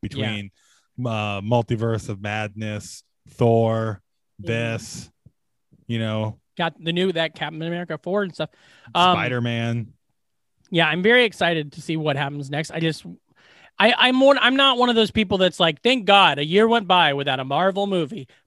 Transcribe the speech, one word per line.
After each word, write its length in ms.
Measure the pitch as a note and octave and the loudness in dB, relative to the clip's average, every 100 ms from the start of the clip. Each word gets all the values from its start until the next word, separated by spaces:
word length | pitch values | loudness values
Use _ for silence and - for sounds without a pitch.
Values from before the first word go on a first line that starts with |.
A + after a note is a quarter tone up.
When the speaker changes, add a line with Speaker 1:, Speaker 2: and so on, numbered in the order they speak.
Speaker 1:
between, 500 | G#2 C#3 A2 G#2 G2 _ _ _ _ - | -10 -6 -6 -6 -10 _ _ _ _ -10
uh, 360 | B2 A2 G#2 G2+ | -6 -4 -6 -6
Multiverse 680 | G#2 A#2+ A2+ A2+ A#2 A2 - | 0 0 0 -2 -2 -4 -6
of 120 | G2 | -8
Madness, 800 | G#2 G#2+ G#2+ G#2+ G#2+ G#2 - - _ _ _ | -6 -6 -6 -8 -8 -8 -12 -18 _ _ _
Thor, 720 | - A#2+ A2+ A2+ A2+ A2 G#2 _ _ _ - | 0 2 4 2 0 -4 -8 _ _ _ -14
Speaker 2:
Mm-hmm. 60 | G#2 | -8
Speaker 1:
this, 600 | A2+ A#2 A2+ - - - _ _ _ _ _ _ _ - | -6 -4 -6 -10 -16 -18 _ _ _ _ _ _ _ -8
you 120 | A2+ | -4
know. 420 | A2 A2 A2 - _ - | -4 -4 -6 -8 _ -6
Speaker 2:
Got 180 | E3 - | -6 -6
the 100 | E3 | -4
new, 200 | E3+ F#3+ | -2 -2
that 220 | E3 D#3+ | -2 -4
Captain 260 | - D3+ D#3+ | -6 -10 -8
America 360 | E3 F3 E3+ D#3 | -8 -8 -8 -10
four 240 | F3 G3+ | -4 -4
and 100 | G3 | -4
stuff. 160 | - D#3 _ _ _ - | -6 -10 _ _ _ -6
Um, 200 | E3 F3+ C3 | 2 2 2
Speaker 1:
Spider-Man. 760 | A#2+ B2 A#2+ A#2 A#2 A#2 A2 _ _ _ _ _ _ _ - | 0 -2 -2 -2 -4 -4 -8 _ _ _ _ _ _ _ -4
Speaker 2:
Yeah, 180 | E3+ D#3+ | 0 0
I'm 140 | E3 | 2
very 220 | G3+ B3 | 2 4
excited 480 | A#3 - F3 E3 D3 | 2 0 -2 -2 -4
to 100 | D#3 | -10
see 140 | D#3+ D#3+ | -8 -4
what 200 | D3+ C#3 | -2 -2
happens 340 | C#3 C#3+ C#3 | -4 -8 -8
next. 200 | C#3+ D#3+ | -6 -6
I 80 | D#3+ | -4
just, 240 | E3 - E3+ - _ _ _ _ - - | -4 -4 -10 -20 _ _ _ _ -8 2
I, 160 | G#3+ - | 4 4
I'm 220 | B3+ B3+ | 2 6
one, 180 | C4+ C4+ | 6 6
I'm 180 | A#3 C4+ | 4 4
not 200 | C4+ B3 | 4 4
one 120 | B3 | 2
of 80 | A3+ | 2
those 140 | G#3+ | 2
people 260 | A3+ G3 G3 | 0 0 2
that's 220 | F#3 - | 0 2
like, 220 | E3+ D3+ | 0 2
"Thank 220 | A#3 C4 | 0 2
God 340 | F#3+ G3+ F3 C#3 | 6 6 6 4
a 40 | |
year 220 | D3+ F#3+ A3+ | 0 2 4
went 220 | A#3 F3+ | 2 2
by 240 | F3+ D#3 | 4 4
without 260 | C#3 C#3 C3 | 2 -2 -2
a 60 | |
Marvel 420 | C3 C#3+ F#3+ F#3+ G3+ | -2 0 0 0 -2
movie." 400 | F#3 C#3+ G3+ C3 _ | -2 -4 -8 -16 _